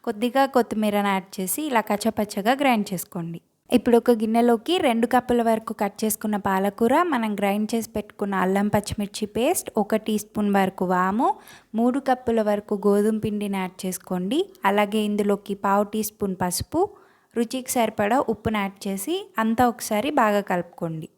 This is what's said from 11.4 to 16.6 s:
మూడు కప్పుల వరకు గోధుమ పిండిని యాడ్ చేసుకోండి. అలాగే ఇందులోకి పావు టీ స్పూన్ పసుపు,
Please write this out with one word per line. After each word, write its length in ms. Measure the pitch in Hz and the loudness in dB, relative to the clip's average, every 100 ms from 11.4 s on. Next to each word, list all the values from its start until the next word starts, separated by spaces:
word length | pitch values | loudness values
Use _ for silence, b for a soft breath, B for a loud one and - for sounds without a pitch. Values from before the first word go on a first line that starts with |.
| B B B 214 | B B B 0
మూడు 200 | 240 269 269 | 0 0 0
కప్పుల 340 | 254 247 226 214 | -2 0 0 0
వరకు 260 | 208 208 208 202 | -2 -2 0 2
గోధుమ 320 | 202 208 220 | 4 2 0
పిండిని 340 | 220 208 202 196 | -2 -4 -4 -4
యాడ్ 160 | 185 - | -6 -6
చేసుకోండి. 540 | 185 175 - 180 185 285 392 - 196 | -8 -8 -6 -6 -2 -2 -2 -2 0
అలాగే 300 | 202 208 214 208 | 2 2 0 0
ఇందులోకి 440 | 208 202 202 202 196 | 0 0 0 -2 -4
పావు 220 | 202 202 208 | 0 2 0
టీ 100 | 214 208 | -4 -6
స్పూన్ 260 | _ 202 185 | _ -6 -2
పసుపు, 400 | 180 175 | -4 -4